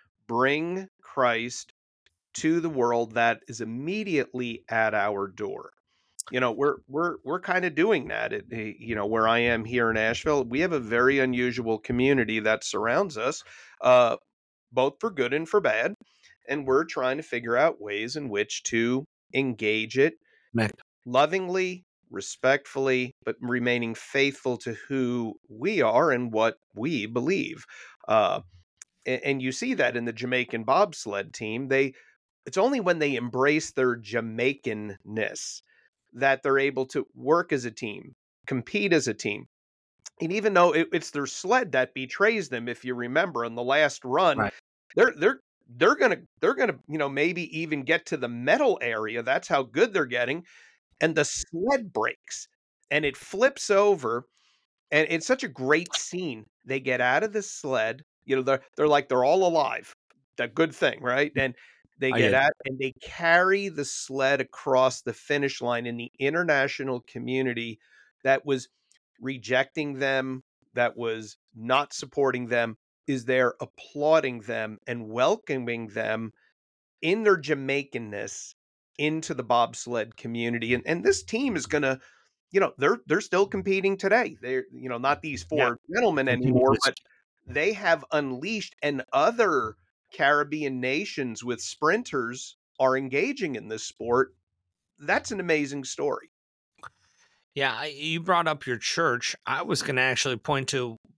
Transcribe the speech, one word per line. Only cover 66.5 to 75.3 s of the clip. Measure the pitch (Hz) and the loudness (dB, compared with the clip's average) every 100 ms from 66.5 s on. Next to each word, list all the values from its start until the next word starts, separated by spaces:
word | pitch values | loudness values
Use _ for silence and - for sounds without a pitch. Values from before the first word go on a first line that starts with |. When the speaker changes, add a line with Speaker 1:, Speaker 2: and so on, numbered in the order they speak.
| 143 135 - 135 123 - | 2 2 -2 -6 -6 -8
Speaker 1:
community | - 120 131 131 117 117 107 _ _ _ _ | -10 -4 -2 -2 -2 -6 -10 _ _ _ _
that | 135 135 | 2 2
was | 147 135 - _ _ _ _ _ | 2 -4 -4 _ _ _ _ _
rejecting | 127 135 104 127 135 - 147 135 | -10 -8 -2 0 0 -2 -4 -2
them, | 135 135 131 131 - _ _ | 0 0 -2 -6 -12 _ _
that | 120 120 - | -2 0 -2
was | 117 110 107 - _ | -6 -6 -8 -18 _
not | 120 117 131 143 | -10 0 0 0
supporting | - 135 - 135 127 120 | -8 -8 0 0 0 -2
them, | 120 117 110 _ _ - | 0 -2 -4 _ _ -4
is | 135 117 | -4 0
there | 127 123 - | 2 2 0
applauding | 131 - - 147 147 160 147 120 | -10 -16 -14 -2 4 4 2 -4
them | 104 113 110 107 - | -6 -6 -6 -8 -10
and | 120 110 | -10 -6
welcoming | 113 139 | 0 2